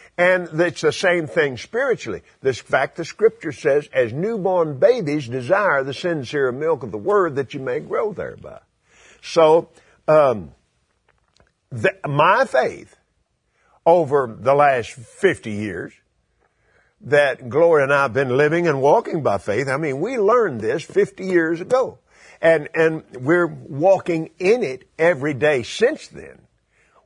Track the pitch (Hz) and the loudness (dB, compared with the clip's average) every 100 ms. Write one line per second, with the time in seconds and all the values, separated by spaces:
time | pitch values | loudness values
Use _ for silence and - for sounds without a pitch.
0 | - - 180 180 170 156 175 - 156 - | -12 0 2 2 -2 -2 -2 0 -2 0
1 | 185 175 156 170 143 123 - 233 277 196 | 0 0 -2 -2 -2 -4 -8 -4 -2 -4
2 | 117 85 _ _ 131 117 - 135 139 - | -6 -12 _ _ -4 -4 -2 -2 -2 -8
3 | 160 - 220 220 165 - 151 143 147 135 | -12 0 -2 0 -12 -4 0 0 0 -2
4 | 120 131 208 226 185 180 160 135 202 247 | -2 -2 -6 -4 -2 0 -2 2 2 2
5 | 156 151 117 131 120 190 196 143 135 - | 0 -4 -6 -6 0 0 2 0 -2 -6
6 | 175 160 120 147 131 123 156 151 113 107 | -4 -4 -4 -2 -2 -2 -2 -2 -4 -6
7 | 104 208 175 139 135 147 131 139 - 220 | 0 2 2 -2 -6 -8 -6 -8 -6 -4
8 | 214 175 65 50 - - _ _ _ _ | -4 -6 -12 -12 -18 -20 _ _ _ _
9 | _ _ - 170 156 165 165 _ _ _ | _ _ -2 4 6 6 2 _ _ _
10 | - 156 139 110 76 _ _ _ _ _ | 2 4 4 0 -8 _ _ _ _ _
11 | _ _ _ _ _ _ - 120 175 - | _ _ _ _ _ _ -14 -4 -4 -2
12 | 147 143 160 220 269 254 196 87 - _ | -6 2 4 4 2 0 -2 -6 -18 _
13 | _ _ _ _ _ _ _ _ 165 175 | _ _ _ _ _ _ _ _ 2 4
14 | 143 143 123 107 117 143 143 127 107 - | 4 0 0 -2 2 4 4 2 -4 -12
15 | 113 - 190 147 113 104 104 87 - _ | -20 0 0 0 -6 -6 -6 -8 -10 _
16 | _ _ _ _ _ _ _ _ _ _ | _ _ _ _ _ _ _ _ _ _
17 | - 143 143 120 127 131 170 156 135 143 | 0 2 2 -2 -4 2 4 4 4 2
18 | 135 117 135 127 151 165 170 135 139 214 | 2 0 0 2 2 2 0 2 4 2
19 | - 175 123 98 - 104 135 135 160 135 | 0 -2 0 -2 -2 -4 -2 -4 -4 -4
20 | 202 262 202 247 208 127 214 175 - 180 | -4 0 2 2 0 -2 -4 -4 -2 -2
21 | 208 - 190 175 160 170 185 254 214 - | -2 -4 -2 0 0 -4 -2 -2 -2 -8
22 | _ _ - - 165 160 147 165 160 160 | _ _ -20 0 2 2 0 2 2 0
23 | - 127 131 175 170 143 123 139 185 185 | -10 -8 0 2 2 -4 -12 0 2 2
24 | - 165 160 - 185 247 165 127 _ - | 0 -4 -6 -4 0 2 0 -8 _ 0
25 | 165 147 147 135 151 139 107 - 240 311 | 0 2 -4 -2 0 0 -2 -2 -2 -2
26 | - 73 69 - _ _ _ _ _ _ | -14 -20 -20 -20 _ _ _ _ _ _